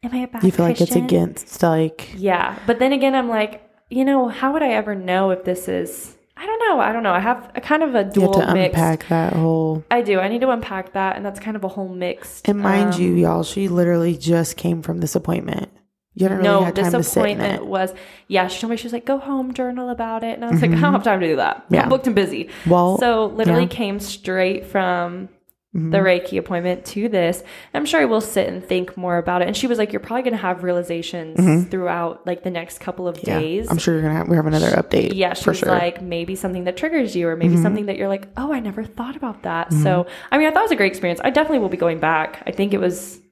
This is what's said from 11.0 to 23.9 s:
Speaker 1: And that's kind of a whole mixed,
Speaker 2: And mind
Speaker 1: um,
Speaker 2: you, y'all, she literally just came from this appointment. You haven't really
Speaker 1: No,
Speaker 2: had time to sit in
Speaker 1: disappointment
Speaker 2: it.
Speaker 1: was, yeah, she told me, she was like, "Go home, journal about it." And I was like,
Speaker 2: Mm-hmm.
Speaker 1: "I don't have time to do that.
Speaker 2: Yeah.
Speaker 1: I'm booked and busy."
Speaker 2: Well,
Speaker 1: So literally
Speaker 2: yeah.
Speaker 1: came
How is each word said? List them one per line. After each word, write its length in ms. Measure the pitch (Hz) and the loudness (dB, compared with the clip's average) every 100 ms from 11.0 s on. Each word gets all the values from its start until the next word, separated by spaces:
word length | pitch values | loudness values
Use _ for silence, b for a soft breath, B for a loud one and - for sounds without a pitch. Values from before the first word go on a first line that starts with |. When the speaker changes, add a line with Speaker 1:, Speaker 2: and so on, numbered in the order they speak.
| 190 - | -2 -2
Speaker 1:
And 100 | 202 | -6
that's 120 | 196 | -8
kind 140 | 220 214 | -8 -6
of 80 | |
a 40 | 190 | -6
whole 200 | 190 190 | -6 -8
mixed, 600 | 180 180 - - - - | -6 -6 -6 -12 -4 0
Speaker 2:
And 120 | 202 | 2
mind 340 | 202 196 202 | 4 4 4
Speaker 1:
um, 60 | 175 | 2
Speaker 2:
you, 100 | 180 | 2
y'all, 300 | 175 170 165 | 4 4 2
she 260 | 160 - 196 | -2 -2 0
literally 480 | 175 175 170 170 165 | 2 4 4 2 0
just 400 | 143 170 165 - | 2 2 2 -2
came 240 | 175 165 | -2 -2
from 180 | 156 170 | -2 -4
this 160 | 165 | -2
appointment. 540 | 175 165 175 - - - _ _ _ _ | -2 -2 -4 -2 -6 -6 _ _ _ _
You 100 | - | -2
haven't 140 | 190 190 | 0 2
really 100 | 185 | 4
Speaker 1:
No, 160 | 202 | 4
Speaker 2:
had 100 | 175 | 2
time 100 | 180 175 | 2 2
to 40 | |
sit 60 | 175 | 2
in 60 | |
Speaker 1:
disappointment 600 | 165 - 214 208 202 196 | 2 2 2 0 -2 -4
Speaker 2:
it. 40 | - | -4
Speaker 1:
was, 280 | 190 185 185 B B B | -2 -2 -4 B B B
yeah, 220 | 190 180 | 0 0
she 120 | 185 | -2
told 120 | 226 | -4
me, 40 | 226 | -6
she 80 | |
was 80 | 240 | -6
like, 140 | 233 240 | -8 -2
"Go 120 | 277 | -4
home, 360 | 269 269 254 | -2 -4 -4
journal 360 | 247 254 247 247 | -4 -4 -4 -6
about 340 | 240 226 226 | -6 -6 -4
it." 100 | 226 | -6
And 100 | 226 | -6
I 60 | 233 | 0
was 100 | 170 | 2
like, 100 | 202 | 4
Speaker 2:
Mm-hmm. 60 | 165 | 4
Speaker 1:
"I 40 | |
don't 100 | 285 | 4
have 120 | 285 | 4
time 160 | 226 190 | 2 2
to 60 | 170 | 2
do 80 | 143 | 2
that. 280 | 80 - - | 0 -2 2
Speaker 2:
Yeah. 140 | 180 | 2
Speaker 1:
I'm 40 | - | 4
booked 180 | 262 262 | 2 2
and 80 | 208 | 2
busy." 320 | 185 147 - B - | 0 -2 -10 B 4
Speaker 2:
Well, 320 | 175 175 190 | 4 6 4
Speaker 1:
So 280 | 240 226 214 | 2 2 0
literally 360 | 214 214 165 | 2 4 4
Speaker 2:
yeah. 60 | 175 | 2
Speaker 1:
came 320 | - 208 | 0 -4